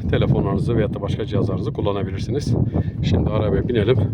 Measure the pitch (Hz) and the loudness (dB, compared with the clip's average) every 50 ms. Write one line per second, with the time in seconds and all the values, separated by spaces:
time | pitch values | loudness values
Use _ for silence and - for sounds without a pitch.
0 | - - - 127 - - - - 101 98 98 98 - 120 120 110 107 98 - 98 | -2 0 0 2 2 2 2 2 2 0 0 0 0 0 2 2 0 0 -2 -4
1 | 98 95 - - 113 - 104 98 92 98 92 90 - - - - 104 101 101 101 | -4 -4 -2 -4 -4 -2 0 0 0 0 0 -2 -2 -4 -4 -2 -2 0 0 0
2 | 95 95 98 98 - - - 110 - - - - - - - - - - - - | -2 -4 -4 -4 -4 -2 -2 -2 0 0 0 0 0 0 0 0 -2 -2 -2 -2
3 | - - - - - 104 107 107 104 104 98 - - - 120 110 98 113 127 107 | 0 0 2 2 2 0 0 0 0 0 0 0 0 0 2 2 2 4 4 2
4 | 98 - | 2 0